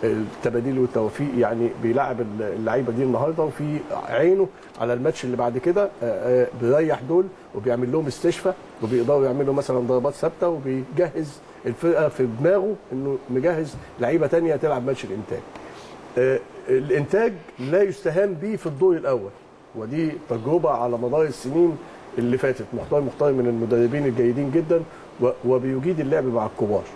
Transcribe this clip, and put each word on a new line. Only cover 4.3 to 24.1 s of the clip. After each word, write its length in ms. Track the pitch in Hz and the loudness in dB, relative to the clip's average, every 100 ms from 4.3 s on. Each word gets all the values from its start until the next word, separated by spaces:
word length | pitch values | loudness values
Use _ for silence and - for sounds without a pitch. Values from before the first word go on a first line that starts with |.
| 196 190 - - - | 4 2 -2 -20 -6
على 120 | 117 | -2
الماتش 320 | 120 143 156 | 0 0 -2
اللي 120 | 127 120 | -4 0
بعد 220 | 120 123 | 0 0
كده، 240 | 170 185 | 0 2
آه، 40 | - - 120 101 123 127 | 0 -2 -4 -2 2 4
آه، 40 | 123 117 | 4 0
بيريح 380 | 120 143 160 139 131 | 2 4 4 0 2
دول 160 | 170 185 - - | 2 2 -4 -12
وبيعمل 380 | - 113 120 123 | -6 -2 0 0
لهم 140 | 156 151 | 0 -2
استشفاء، 500 | 123 170 160 185 185 - - | -2 -2 0 -2 -4 -12 -8
وبيقدروا 420 | 110 123 120 143 135 | -2 0 4 4 2
يعملوا 280 | 127 139 | 2 0
مثلا 240 | 139 139 127 | 0 0 -2
ضربات 340 | 120 127 131 | 2 2 0
ثابتة، 340 | - 160 - 175 | -2 -4 0 -2
وبيجهز 880 | 160 135 131 127 143 170 165 151 - - - - | -2 -4 -4 -4 -2 0 0 -8 -10 -20 -10 -8
الفرقة 420 | 117 165 160 151 | -2 2 2 2
في 180 | - 127 110 | 2 -2 2
دماغه 340 | 151 196 196 202 - | 2 4 2 -4 -6
إنه 260 | 131 139 135 - | -6 -4 -4 -2
مجهز 440 | 127 156 160 156 - - - | 0 0 0 -4 -8 -16 -4
لعيبة 260 | 120 165 190 | 0 2 2
تانية 300 | 165 165 143 | 2 2 2
تلعب 300 | 156 131 123 | 2 0 -2
ماتش 180 | 135 | -4
الإنتاج. 360 | 104 98 98 - - - - - - - - - | -6 -8 -6 -10 -10 -18 -18 -18 -18 -18 -6 2
آه، 220 | 131 131 - - - | 2 2 -2 -16 0
الإنتاج 640 | 131 147 151 143 196 233 185 - - | 0 2 0 2 2 0 -2 -16 -10
لا 240 | 127 175 | 0 2
يستهان 520 | 202 - 175 160 208 | 2 0 -2 0 0
به 220 | 170 196 208 | -2 -4 -4
في 100 | 170 | -6
الدور 300 | 139 185 165 | 2 4 4
الأول، 340 | 139 127 98 - - - - | 2 0 -2 -14 -20 -20 -16
ودي 380 | 113 110 147 160 131 - | -10 -6 -2 -2 -4 -4
تجربة 400 | 117 117 170 160 | -4 0 2 2
على 280 | 127 120 117 | 2 0 0
مدار 240 | 120 123 | 0 2
السنين 540 | 151 127 127 147 170 156 - - - - | 0 -2 -4 2 2 2 -10 -18 -10 -2
اللي 200 | 120 127 | 0 2
فاتت. 260 | 135 123 104 | 0 -2 -6
مختار، 260 | 117 95 147 | -8 0 0
مختار 320 | 135 - 147 | 0 0 2
من 140 | 131 120 | 2 0
المدربين 600 | 117 113 120 120 143 | 0 2 4 4 2
الجيدين 440 | 143 | 0